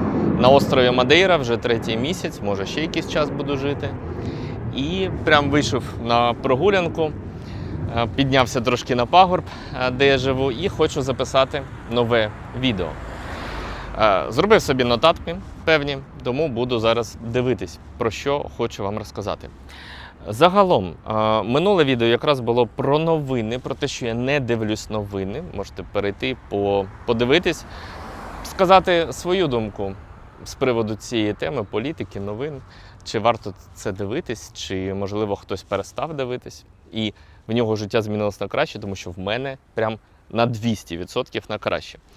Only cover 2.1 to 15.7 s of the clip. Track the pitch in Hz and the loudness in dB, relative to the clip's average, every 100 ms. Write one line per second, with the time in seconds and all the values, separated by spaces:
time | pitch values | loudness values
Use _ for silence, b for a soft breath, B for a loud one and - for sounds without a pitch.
2.1 | 180 170 - 101 98 98 147 156 - 151 | -4 -6 -4 -4 -2 -2 -4 -4 -4 -2
3.1 | 160 147 139 139 139 143 143 139 131 - | -2 -2 -2 -4 -2 -2 -4 -6 -6 -8
4.1 | B B B B B - 123 143 190 185 | B B B B B -6 -4 -4 -2 -2
5.1 | 156 - 151 143 143 135 120 - - 117 | -2 4 6 6 4 2 -2 -4 -6 2
6.1 | 120 120 117 127 131 190 196 170 165 156 | 4 4 2 0 2 4 2 0 -2 -4
7.1 | - - B B B B B - 117 117 | -4 -12 B B B B B -4 -2 0
8.1 | - 139 135 120 131 113 120 - 123 120 | 0 4 4 4 2 2 0 0 0 6
9.1 | 170 185 180 - B B 135 127 127 139 | 6 8 4 -2 B B -4 -2 4 6
10.1 | 135 131 131 135 120 185 - 156 160 131 | 6 2 0 0 0 -2 0 0 2 -2
11.1 | 120 123 135 139 147 135 113 - 117 117 | -2 2 4 2 0 -8 -12 -2 0 4
12.1 | 117 107 107 - 120 131 101 80 80 - | 4 2 -4 -12 -2 0 0 -4 -6 -10
13.1 | B B B B B B B B - 107 | B B B B B B B B 2 4
14.1 | 92 71 117 202 208 - 131 120 120 160 | 4 2 0 6 6 6 2 2 6 4
15.1 | 170 - 175 - - - | 4 -2 -8 -10 -4 2